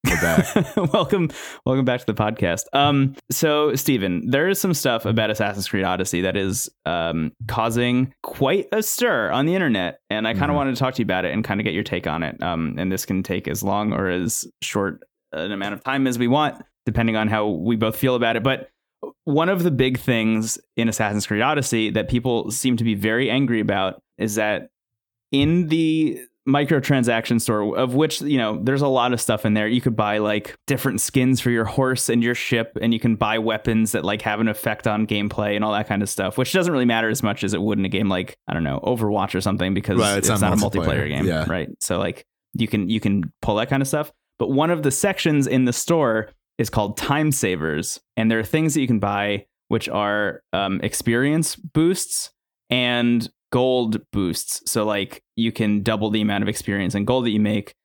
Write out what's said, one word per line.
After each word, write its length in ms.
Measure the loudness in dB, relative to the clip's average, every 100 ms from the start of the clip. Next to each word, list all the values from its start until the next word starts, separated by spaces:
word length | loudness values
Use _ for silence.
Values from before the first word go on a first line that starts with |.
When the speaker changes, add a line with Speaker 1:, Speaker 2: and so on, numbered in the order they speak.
| 0
Speaker 1:
We're 140 | 2
back. 540 | 4 2 2 0 0 -2
Speaker 2:
<laughs> 160 | 0
Welcome, 360 | 0 2 0 0 -4 -16 -6
welcome 180 | 0 2
back 160 | 2 0
to 60 |
the 80 | -2
podcast. 500 | 0 -2 0 -2 -2 0
Um, 440 | 2 4 4 2 -2 -8
so, 460 | -2 2 2 2
Steven, 500 | 0 0 0 0 -2 0
there 180 | 0 2
is 120 | 0
some 140 | 0
stuff 320 | 0 0 0
about 240 | 0 0 0
Assassin's 380 | 0 -2 -2 -4
Creed 160 | 0
Odyssey 380 | 0 0 -2 0
that 160 | 0 0
is, 320 | -2 -4 -6 _
um, 480 | -4 -2 -2 -2 -4 _ -6
causing 640 | -2 0 0 0 0 -2 _
quite 440 | -16 -2 0 0 0
a 100 | -2
stir 480 | -2 -2 0 0 0
on 160 | 0
the 100 | 0
internet, 440 | 0 0 0 -2 -8 _
and 160 | -4
I 60 | -2
kinda 160 | 0 0
Speaker 1:
Mm-hmm. 80 |
Speaker 2:
wanted 200 | 0 0
to 40 | 0
talk 140 | -2
to 60 | 0
you 20 |
about 220 | -2 0
it 80 | 0
and 120 | -2
kinda 180 | -2 -2
get 100 | -2
your 100 | -2
take 240 | -4 -4 -4
on 160 | -4
it. 180 | -4 -4
Um, 340 | -4 -2 -4 -4
and 120 | -4
this 160 | -4
can 180 | -2 -4
take 260 | -2 -4 -4
as 120 | -4
long 300 | -2 0 0
or 160 | -2 -2
as 380 | -2 -2 -4 -8 _
short 400 | -6 -2 -4 -6 -18 _ _
an 180 | -8 -6
amount 220 | -6 -6
of 100 | -6
time 240 | -4 0 0
as 100 | 2
we 120 | 2
want, 340 | 4 2 -4 -20 _
depending 320 | -2 0 0 2
on 100 | 0
how 200 | 0 0
we 280 | 0 0
both 220 | 0 0 0
feel 180 | 0
about 220 | 2 0 2
it. 40 |
But 280 | 0 -2 -6 _ _ _ -16 _
one 240 | 0 2 2
of 140 | 2
the 80 | 2
big 280 | 2 2 0
things 580 | 0 2 2 0 -2 -6 _ -2
in 100 | -2
Assassin's 400 | 0 0 -2 0
Creed 140 | 0
Odyssey 480 | 2 0 0 0 2
that 180 | 0 0
people 440 | 0 0 -2 -2
seem 260 | -2 0 2
to 80 |
be 100 | 0
very 340 | 0 0 0 0
angry 300 | 0 2 0
about 420 | 0 0 -2 -6 _ -6
is 180 | -2
that 340 | 0 0 -2 -6 _ _ _ _ _ _
in 340 | 2 4 2 2
the 540 | 2 2 2 0 -2 -12 _ 0
microtransaction 920 | 2 4 2 4 2 4 2 2 0
store, 380 | 2 0 0 0
of 160 | 0
which, 280 | 2 2 0
you 160 | 0 0
know, 220 | 0 0
there's 180 | 0 2
a 60 | 2
lot 260 | 2 2
of 80 | 0
stuff 240 | 0 0
in 80 | 2
there. 140 | 2 2
You 140 | 2
could 140 | 0
buy, 220 | 0 0 2
like, 380 | 0 0 -4 -14 -4
different 320 | -2 0 -2
skins 400 | 0 2 4 2
for 120 | 2
your 140 | 0
horse 440 | 0 0 0 0 2
and 140 | 2
your 100 | 2
ship, 420 | 0 0 0 -2 -2
and 100 | 0
you 60 | 2
can 160 | 0
buy 220 | 0 0 0
weapons 520 | 0 0 2 2 2
that, 120 | 0
like, 180 | -2 -2
have 160 | -2 0
an 80 | 0
effect 400 | 0 -4 -2 -2
on 180 | 0
gameplay 500 | 0 0 -2 -2 -2
and 80 | 0
all 100 | 0
that 140 | -2 0
kind 140 | -2
of 80 | -2
stuff, 280 | -2 -2 -2
which 120 | 0
doesn't 200 | 2 2
really 120 | 2
matter 220 | 2 2 2
as 120 | 0
much 200 | -2 -2
as 100 | -2
it 80 | 0
would 160 | 0 0
in 80 |
a 40 | 0
game 200 | 0 0
like, 260 | 0 -4 -12 -6
I 60 |
don't 100 | -4
know, 160 | -2 -2
Overwatch 520 | -2 -2 0 0 -2
or 60 | -2
something, 320 | -2 -2 0
because 240 | -2 0 2
Speaker 1:
Right, 180 | 2 2
it's 120 | 0
Speaker 2:
it's 120 | 2
Speaker 1:
not 80 | 2
Speaker 2:
not 20 | 2
a 80 | 0 0
Speaker 1:
multiplayer. 60 | 0
Speaker 2:
multiplayer 200 | 0 -2
game, 160 | -2 0
Speaker 1:
Yeah. 180 | 0 -2
Speaker 2:
right? 220 | -4 -6 -8
So, 180 | -4 -2
like, 260 | -2 -6 -16 _ _
you 140 | -4 0
can, 220 | 0 0
you 100 | 0
can 320 | 2 0 -2 _
pull 140 | -2
that 140 | 0 0
kind 120 | 0
of 60 | 0
stuff. 240 | -2 -4 _ _ -6
But 100 | 0
one 220 | 2 2
of 120 | 2
the 80 | 0
sections 540 | 2 0 0 2 2 4
in 180 | 2
the 80 | 2
store 560 | 0 0 2 2 0 -2 _ _ -4
is 120 | -2
called 280 | 0 -2 -4
Time 340 | 0 2 2
Savers, 680 | 2 0 0 -2 -2 -4 -10 _ 0
and 120 | 2
there 80 | 2
are 40 |
things 300 | 2 0 2
that 80 | 0
you 60 | 2
can 120 | 2
buy 460 | 0 0 0 -2 -6 _ _
which 200 | -2 0
are, 540 | -2 0 0 -2 -4 _
um, 280 | -2 0 -2
experience 720 | -2 -2 0 2 2 2 0
boosts 760 | -6 -4 0 2 0 -4 -6 -8 _ _ _ _
and 580 | 0 2 2 2 2 -2 _ _
gold 500 | 0 2 2 0 -2 _
boosts. 500 | -2 -2 -2 -6 -8 -4
So, 120 | -2
like, 380 | 0 -2 -4 -12 _
you 160 | -2 -2
can 300 | 0 0 2
double 260 | 0 0 0
the 100 | 0
amount 220 | 0 0
of 40 | -2
experience 460 | -4 -4 -2 -2
and 100 | -2 0
gold 180 | 0
that 60 | 0
you 80 | 2
make. 340 | 2 0 -4 _